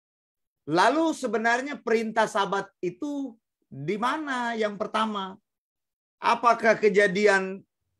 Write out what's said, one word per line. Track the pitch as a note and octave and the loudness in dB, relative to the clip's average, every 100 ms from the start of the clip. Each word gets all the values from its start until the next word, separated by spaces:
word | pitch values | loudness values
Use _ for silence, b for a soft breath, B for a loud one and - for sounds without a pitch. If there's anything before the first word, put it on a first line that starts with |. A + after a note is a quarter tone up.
| _ _ _ _ _ _ - | _ _ _ _ _ _ -2
Lalu | E3 G#3+ D4+ E4 - | 2 4 4 0 -2
sebenarnya | B3+ A3 A#3 A#3+ C#4 C#4+ | -4 -2 0 0 -2 -8
perintah | A#3+ A3+ A3 A3+ G#3+ | -2 0 0 0 0
sabat | G#3+ G3 G3 G3 _ | 0 -2 -4 -6 _
itu | F3+ F3 D4 C#4+ C4 - _ _ _ | -8 -6 -8 -8 -8 -12 _ _ _
di | C3+ D3 G3+ | -10 -6 -4
mana | A#3+ D#4 D4 B3 A#3+ | -2 -4 -4 -4 -4
yang | A3+ G#3+ G3+ | -4 -4 -4
pertama? | G#3+ G#3+ A3 G#3 F#3+ F#3+ _ _ _ _ _ _ _ _ | -6 -2 -2 -4 -8 -12 _ _ _ _ _ _ _ _
Apakah | - A3+ A#3 A3+ A3 G#3 | -2 2 2 4 4 4
Kejadian | G#3+ G3 G#3 F#3 G#3 G3 F#3+ G3 - _ _ | 4 4 4 4 4 4 0 -8 -16 _ _